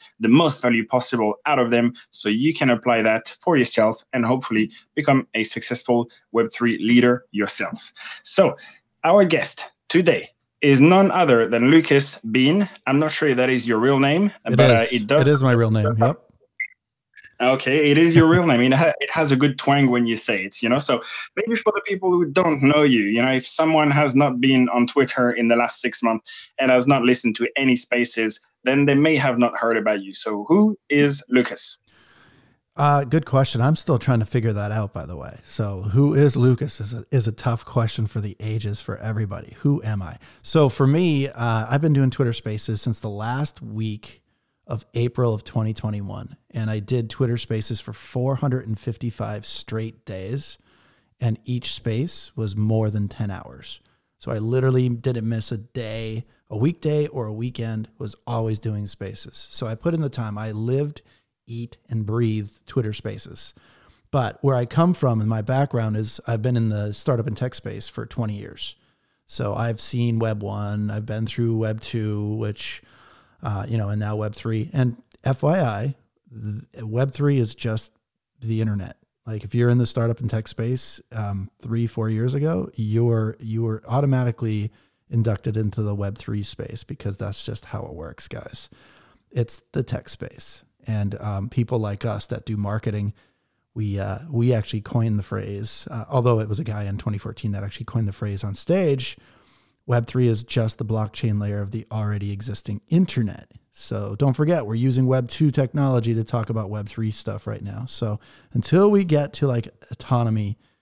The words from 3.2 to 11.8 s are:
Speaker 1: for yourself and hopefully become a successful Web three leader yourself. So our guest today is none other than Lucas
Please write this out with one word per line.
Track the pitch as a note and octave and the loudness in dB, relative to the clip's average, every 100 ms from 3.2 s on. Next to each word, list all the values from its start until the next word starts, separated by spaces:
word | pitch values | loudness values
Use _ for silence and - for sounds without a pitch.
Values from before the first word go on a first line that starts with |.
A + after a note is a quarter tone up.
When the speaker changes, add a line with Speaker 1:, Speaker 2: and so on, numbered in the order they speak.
| - - | -2 -6
Speaker 1:
for | - D3+ | 2 2
yourself | A#2+ - A2 - _ | 2 2 2 0 _
and | C3 A#2 | 0 0
hopefully | C3+ - A2 G#2+ - _ - | 0 0 0 0 -4 _ -2
become | D3 C3+ - | 2 2 2
a | A2 | -4
successful | A2 G#2+ - A#2+ - A#2+ A#2+ - _ | -4 -4 -6 -4 0 0 0 -8 _
Web | A#2 A2+ | 0 0
three | - A#2+ G#2+ | 0 0 2
leader | G#2+ A#2+ B2 B2 - | 4 6 6 4 -2
yourself. | G2+ G2+ - F#2+ G#2+ - - - - | -4 -2 -4 -8 -10 -16 -18 -18 -14
So | - - E3 - - - _ _ | 0 4 4 2 -12 -20 _ _
our | E3 G3+ F#3 | 4 6 6
guest | D3 - - - _ - | 2 -2 -8 -14 _ 0
today | E3+ F3 A#2+ - _ _ _ | 2 4 2 -2 _ _ _
is | D3 C3 | 4 8
none | D#3 F#3+ G3 | 8 8 6
other | F3+ D#3 A#2 G#2+ | 4 4 4 4
than | A#2 B2+ | 4 6
Lucas | D#3+ | 6